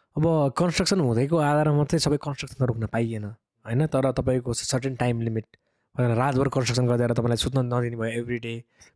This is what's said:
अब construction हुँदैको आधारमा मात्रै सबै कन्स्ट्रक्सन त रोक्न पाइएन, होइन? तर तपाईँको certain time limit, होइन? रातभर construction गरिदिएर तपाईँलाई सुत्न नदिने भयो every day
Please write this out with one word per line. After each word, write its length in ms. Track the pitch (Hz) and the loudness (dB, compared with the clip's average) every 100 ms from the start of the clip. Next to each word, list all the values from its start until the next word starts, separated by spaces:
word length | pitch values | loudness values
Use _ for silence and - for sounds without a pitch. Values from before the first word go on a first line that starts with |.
| _ - | _ -2
अब 360 | 160 160 139 - | 2 2 2 2
construction 420 | 175 160 180 196 | 0 0 0 2
हुँदैको 380 | 135 117 139 165 | 2 2 2 2
आधारमा 400 | 147 147 151 147 | 2 2 2 2
मात्रै 220 | 147 127 | 2 0
सबै 180 | 139 147 | 0 0
कन्स्ट्रक्सन 480 | 143 139 135 - 123 | -2 -8 -8 -2 -2
त 20 | |
रोक्न 180 | 113 107 | -2 -2
पाइएन, 400 | 113 113 110 104 117 _ _ - | -2 -2 -4 -8 -12 _ _ -4
होइन? 200 | 120 156 | 0 2
तर 260 | 131 131 | 2 0
तपाईँको 420 | 123 127 131 120 | 0 0 0 -2
certain 420 | 117 - 127 135 127 | -4 -2 -2 -2 -2
time 260 | 123 117 | 0 0
limit, 240 | 117 113 - _ _ _ _ - | -2 -4 -6 _ _ _ _ -2
होइन? 120 | 123 | 2
रातभर 360 | 117 135 131 135 | 2 2 2 0
construction 400 | 135 123 123 123 | 0 0 2 2
गरिदिएर 240 | 120 120 | 2 2
तपाईँलाई 260 | 120 120 117 | 0 0 0
सुत्न 220 | 127 131 | 0 -2
नदिने 360 | 123 123 120 117 | 0 -2 -2 -4
भयो 260 | 113 117 | -4 -4
every 180 | 120 120 | -4 -6
day 220 | 117 117 - _ - | -6 -10 -12 _ -20